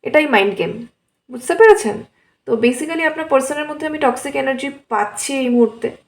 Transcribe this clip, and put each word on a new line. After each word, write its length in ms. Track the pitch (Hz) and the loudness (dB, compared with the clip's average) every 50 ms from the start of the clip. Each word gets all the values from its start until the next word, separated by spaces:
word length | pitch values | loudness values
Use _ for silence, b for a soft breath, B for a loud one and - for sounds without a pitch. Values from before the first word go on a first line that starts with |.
| - | -8
এটাই 240 | 262 240 302 302 | 2 2 2 2
মাইন্ড 300 | 294 254 208 196 202 190 | 4 2 2 2 2 0
গেম, 300 | 190 175 170 175 226 240 - _ _ _ _ _ _ _ _ | -2 -4 -4 -4 -10 -12 -16 _ _ _ _ _ _ _ _
বুঝতে 240 | 254 240 - - 339 | -16 -14 -4 -4 4
পেরেছেন? 420 | 339 453 440 415 - - 220 202 220 - _ _ _ _ _ _ _ _ | 6 8 8 8 6 2 -6 -6 -6 -12 _ _ _ _ _ _ _ _
তো 100 | - 240 | -4 -2
basically 520 | 220 233 240 254 247 311 311 330 330 330 | 2 2 0 0 0 -6 -6 -4 -2 -2
আপনার 200 | 311 311 320 320 | -2 -2 -2 -4
পার্সনের 400 | 311 285 269 254 - 294 294 302 | 0 0 0 2 0 -4 -6 -6
মধ্যে 200 | 302 302 302 311 | -8 -8 -8 -6
আমি 100 | 311 311 | -6 -4
টক্সিক 380 | 302 294 262 247 - - 285 - | 0 0 0 0 -2 -8 -6 -6
এনার্জি 340 | - 262 269 269 247 269 277 277 - _ _ | -4 -2 -2 -2 -4 -6 -8 -10 -12 _ _
পাচ্ছি 440 | 226 208 208 208 - - - - 277 | -2 -2 -2 -4 -6 -10 -8 -4 -2
এই 160 | 269 262 247 | -2 0 2
মুহূর্তে 420 | 240 240 233 214 214 - - - - - _ | 4 4 4 2 2 -6 -8 -8 -8 -10 _